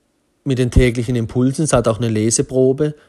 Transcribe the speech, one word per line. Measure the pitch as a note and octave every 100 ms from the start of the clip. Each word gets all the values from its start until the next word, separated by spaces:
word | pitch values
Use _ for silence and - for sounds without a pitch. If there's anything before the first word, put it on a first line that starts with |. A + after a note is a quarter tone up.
| _ _ _ _ C#3
mit | B2+
den | B2
täglichen | - B2+ A#2+ A#2 B2
Impulsen. | A2+ B2 B2+ C3+ D3+
Es |
hat | B2+ A#2
auch | G#2+
eine | A#2+
Leseprobe. | G#2+ A2+ B2+ C#3 C3 C3 C3+ D3+ D3+